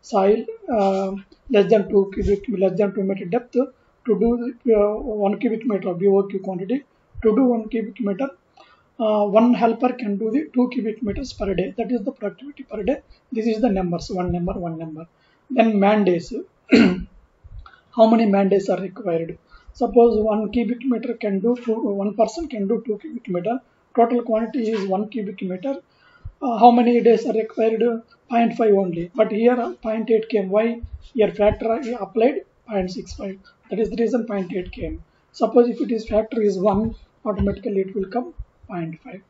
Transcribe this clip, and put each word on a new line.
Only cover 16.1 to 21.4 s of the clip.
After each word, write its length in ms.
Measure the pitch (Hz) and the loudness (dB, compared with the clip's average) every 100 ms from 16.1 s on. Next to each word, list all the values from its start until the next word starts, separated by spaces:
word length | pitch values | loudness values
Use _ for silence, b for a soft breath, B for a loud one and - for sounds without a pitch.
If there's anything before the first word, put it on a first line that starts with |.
| 170 - 240 392 | 0 -4 -12 -12
<clears throat> 180 | _ _ | _ _
How 1400 | - 190 180 - - _ _ - - - _ _ - 220 | 6 6 2 -8 -18 _ _ -20 -20 -20 _ _ 4 6
many 200 | 226 220 | 6 4
man 220 | 196 196 | 2 4
days 200 | 202 196 | 2 0
are 120 | 180 | -4
required? 580 | 196 - 202 165 165 - b b b | -4 -8 -4 -4 -4 -12 b b b
Suppose 460 | - 233 240 233 214 | -6 2 6 6 4
one 340 | 214 214 208 | 0 -2 -2
cubic 320 | 240 233 247 | -2 -2 -4
meter 300 | 269 226 247 | -2 -4 -4
can 260 | - 214 196 | -6 -4 0